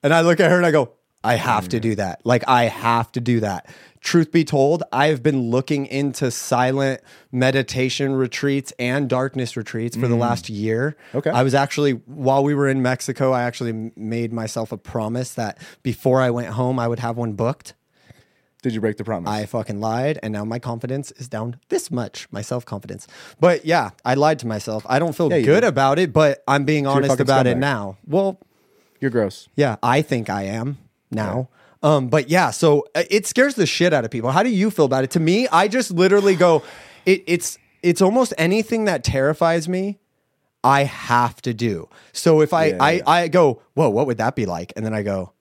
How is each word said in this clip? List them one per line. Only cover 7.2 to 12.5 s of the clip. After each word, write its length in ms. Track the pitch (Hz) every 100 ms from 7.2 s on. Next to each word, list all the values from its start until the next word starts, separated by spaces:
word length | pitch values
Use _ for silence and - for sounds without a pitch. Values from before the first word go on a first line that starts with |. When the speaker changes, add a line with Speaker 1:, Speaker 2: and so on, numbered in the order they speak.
| _ 127 131
Speaker 1:
meditation 680 | 135 127 131 127 - 139
retreats 580 | 131 127 - 143 139 131 -
and 300 | 123 135 139
darkness 480 | 127 135 131 123 -
retreats 400 | 107 120 117 113
for 100 | 123
the 60 | 117
Speaker 2:
Mm. 40 |
Speaker 1:
last 280 | 117 117 -
year. 480 | 104 107 110 139 147 -
Speaker 2:
Okay. 160 | 127 156
Speaker 1:
I 120 | 123
was 120 | 131
actually, 380 | 135 139 - 143 120 -
while 360 | 147 131 135
we 100 | 143